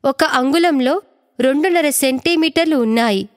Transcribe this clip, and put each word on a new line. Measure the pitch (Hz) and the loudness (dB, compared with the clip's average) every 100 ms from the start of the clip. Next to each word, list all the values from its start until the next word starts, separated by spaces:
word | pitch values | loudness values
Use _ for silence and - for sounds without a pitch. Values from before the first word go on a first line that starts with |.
| 277 | -2
ఒక | 262 | -2
అంగుళంలో | 311 262 262 320 339 285 247 359 - _ _ - | -2 0 0 0 2 2 0 -2 -6 _ _ -4
రెండున్నర | 262 277 359 349 302 | -2 0 0 0 0
సెంటీమీటర్లు | 262 269 262 339 339 320 330 330 294 | 0 -2 -2 -2 0 0 0 0 0
ఉన్నాయి. | 226 226 233 196 196 | 0 0 0 -2 -6